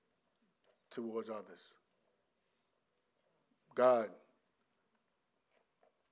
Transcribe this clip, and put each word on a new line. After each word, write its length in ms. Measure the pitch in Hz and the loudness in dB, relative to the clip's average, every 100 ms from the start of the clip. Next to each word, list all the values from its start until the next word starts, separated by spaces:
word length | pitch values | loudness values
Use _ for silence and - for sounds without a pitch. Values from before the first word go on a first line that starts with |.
| _ _ _ _ _ _ - - - | _ _ _ _ _ _ -20 -20 -14
towards 380 | - 113 110 110 | -8 -6 -4 -4
others. 460 | 107 92 87 - - _ _ _ _ _ _ _ _ _ _ _ _ _ _ _ _ _ _ - | -6 -10 -18 -20 -20 _ _ _ _ _ _ _ _ _ _ _ _ _ _ _ _ _ _ -8
God, 340 | - 127 120 107 - - _ _ _ _ _ _ _ _ _ _ _ _ _ _ _ - _ _ | 4 6 6 2 -6 -20 _ _ _ _ _ _ _ _ _ _ _ _ _ _ _ -20 _ _